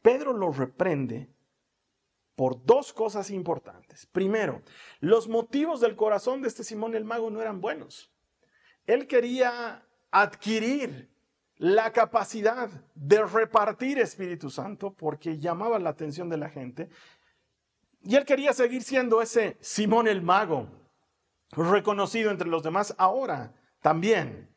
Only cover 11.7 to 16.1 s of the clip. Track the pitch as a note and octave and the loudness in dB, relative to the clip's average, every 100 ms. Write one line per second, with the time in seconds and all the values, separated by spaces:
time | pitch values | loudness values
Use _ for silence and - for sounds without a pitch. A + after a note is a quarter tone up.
11.7 | G3+ A3 A3+ A3 A#3 G3 A3+ G#3 A#3+ A#3 | 4 4 2 2 2 -2 0 0 0 -6
12.7 | E3 _ - C#3+ G#3 G#3 G#3 A3 A3 G#3 | -10 _ -14 4 4 6 2 4 4 2
13.7 | G#3 B3+ C#4 - - F#3 E3+ D3+ C3 D#3+ | 0 -2 0 0 -2 -8 -8 -10 -8 -10
14.7 | G3+ G3+ G3 D#3 D3 E3 D#3+ D#3+ E3+ G#3+ | -8 -10 -6 -6 -6 -6 -6 -4 -2 -2
15.7 | A3+ F3 D3+ D#3 | -2 -2 -4 -8